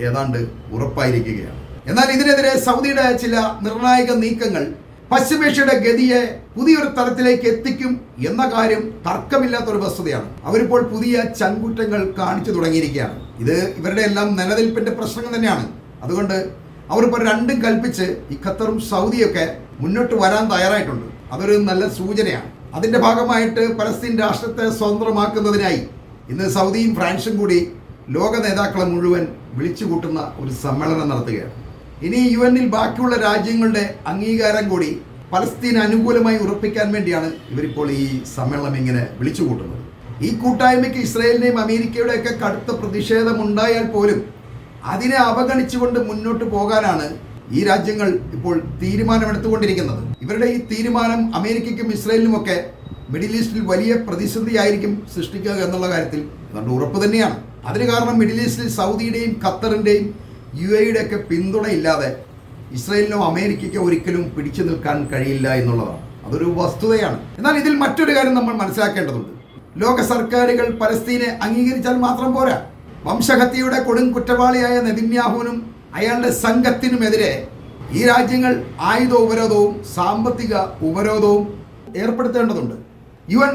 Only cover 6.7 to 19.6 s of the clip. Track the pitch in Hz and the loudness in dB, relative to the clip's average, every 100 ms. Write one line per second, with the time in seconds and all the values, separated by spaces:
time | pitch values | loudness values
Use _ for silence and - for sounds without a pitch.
6.7 | 311 285 247 247 233 247 247 233 226 269 | 4 4 0 0 2 2 4 2 0 -2
7.7 | 254 254 254 - 123 151 226 262 226 226 | -4 -4 -4 -8 -6 -4 0 0 2 2
8.7 | 214 - - 170 - - 277 247 240 226 | 2 -2 -6 -6 -6 0 0 2 -2 -2
9.7 | 202 185 - 160 117 - - 147 220 247 | -2 -2 -4 -4 -4 -6 -10 0 2 4
10.7 | 247 233 220 247 240 226 - 196 220 226 | 2 2 -2 0 0 0 -2 -2 0 -4
11.7 | 226 208 202 190 190 185 196 214 175 165 | -2 -2 0 -2 -2 -2 -2 -2 0 2
12.7 | 160 147 135 117 - - - 117 170 190 | 2 0 -2 -4 -8 -14 -4 0 0 -2
13.7 | 185 180 202 202 202 208 196 - 220 226 | -4 -2 0 2 2 0 0 0 2 2
14.7 | 226 226 - 220 233 240 233 220 139 117 | 0 -2 -4 -6 -6 -6 -2 0 0 -4
15.7 | - - - 127 180 196 190 185 - - | -10 -18 -12 -6 -2 0 -2 -4 -10 -20
16.7 | - - 208 247 233 226 226 247 262 226 | -16 -2 2 4 4 2 2 2 0 2
17.7 | 226 247 - 185 - - 143 190 - 220 | 2 0 -2 -2 -4 -8 -8 -6 -2 -2
18.7 | 214 - 190 214 240 208 175 160 - | -2 -2 -2 0 2 2 2 -2 -6